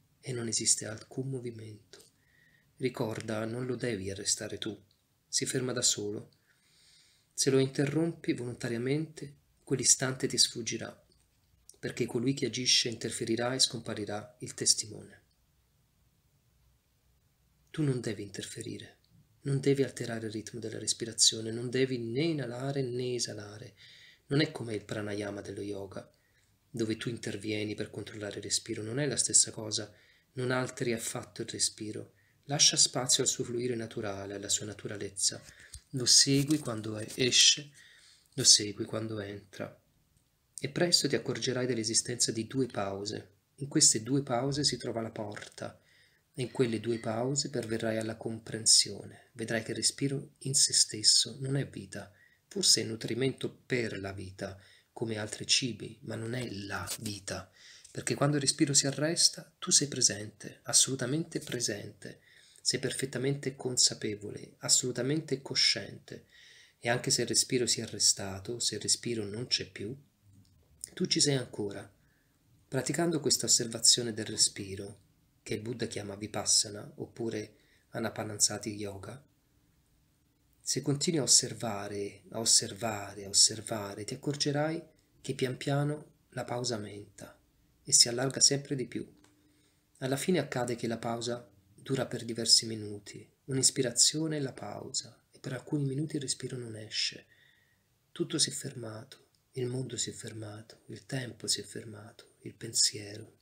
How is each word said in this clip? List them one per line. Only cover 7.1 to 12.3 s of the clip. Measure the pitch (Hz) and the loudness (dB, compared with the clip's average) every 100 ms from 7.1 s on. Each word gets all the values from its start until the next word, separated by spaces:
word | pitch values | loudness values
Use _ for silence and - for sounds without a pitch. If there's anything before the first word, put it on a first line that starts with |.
| _ _ | _ _
Se | - - | -2 4
lo | 135 | 6
interrompi | 135 - 139 147 165 165 - | 4 2 2 2 2 0 -2
volontariamente, | 127 120 117 123 117 123 147 156 - 143 - _ _ | -2 -4 -6 -4 -2 0 0 -2 -8 -14 -16 _ _
quell'istante | - 135 123 - 131 131 131 | -2 2 4 4 4 0 0
ti | 120 | 2
sfuggirà, | - 123 113 113 107 - _ _ _ _ _ _ - - | 2 2 -6 -6 -8 -14 _ _ _ _ _ _ -20 -10
perché | 123 - 120 | -6 -2 -2
colui | 120 123 | 0 0